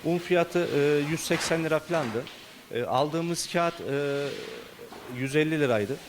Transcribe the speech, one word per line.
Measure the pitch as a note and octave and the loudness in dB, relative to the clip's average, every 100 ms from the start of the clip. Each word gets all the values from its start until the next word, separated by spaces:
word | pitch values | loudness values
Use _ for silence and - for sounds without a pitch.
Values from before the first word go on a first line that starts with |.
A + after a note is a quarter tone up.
Un | D#3+ E3+ | 0 0
fiyatı, | E3+ F3+ E3+ F3 E3+ C#3+ | 2 2 4 2 2 2
e, | C#3+ D3 D3 | 4 4 2
yüz | D#3+ | -2
seksen | - E3 - E3 | 0 0 2 0
lira | D#3+ D#3 | 2 0
falandı. | D3+ E3 B2 A2 C#3 - - - - | 0 -2 0 -4 -6 -16 -18 -20 -6
E, | A#2 | -4
aldığımız | A#2+ B2 D3+ E3 E3+ E3+ - | 0 2 2 0 -2 -2 -2
kağıt, | F3 E3+ - | 0 0 -2
e, | G#2+ C#3 C#3+ C#3+ C#3+ - - - - - - - - B2 | -4 -2 0 -2 -4 -6 -10 -12 -14 -18 -18 -16 -12 -6
yüz | C3 D3 | 2 2
elli | D#3 D#3 | 4 2
liraydı. | C#3 A2+ G2+ C#3+ | 4 4 2 -4